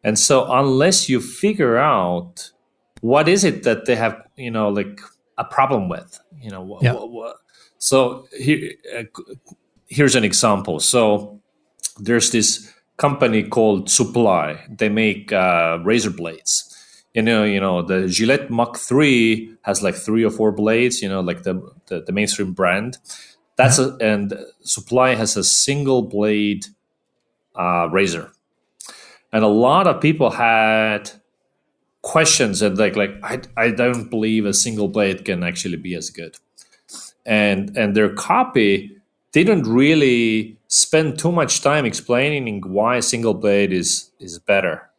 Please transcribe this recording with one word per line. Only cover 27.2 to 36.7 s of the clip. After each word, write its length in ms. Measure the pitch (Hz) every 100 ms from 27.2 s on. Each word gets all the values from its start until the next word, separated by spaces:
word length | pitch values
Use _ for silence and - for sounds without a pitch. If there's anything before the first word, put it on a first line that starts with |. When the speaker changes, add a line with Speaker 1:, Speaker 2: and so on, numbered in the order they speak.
| _ _ _ -
Speaker 1:
uh, 320 | 90 87 85
razor. 400 | 90 98 85 78 _ _ _ _ _ - - - - _
And 100 | 110
a 60 | 110
lot 380 | 107 123 165 185
of 140 | -
people 300 | 151 156 123
had 800 | - 117 113 110 110 110 104 - - _ _ _ _ _ _ _ _
questions 600 | - 160 156 - 117 92
and, 160 | 107 95
like, 180 | 104 107
like, 180 | 101 101
"I, 180 | - 131 - -
I 140 | 117
don't 380 | 110 123 120 113
believe 380 | 113 110 110 101
a 80 |
single 340 | 98 123 107 98
blade 360 | 104 98 92
can 180 | - 90
actually 340 | 87 87 98 82
be 180 | 87
as 160 | 87 -
good." 260 | - 82 - _ - -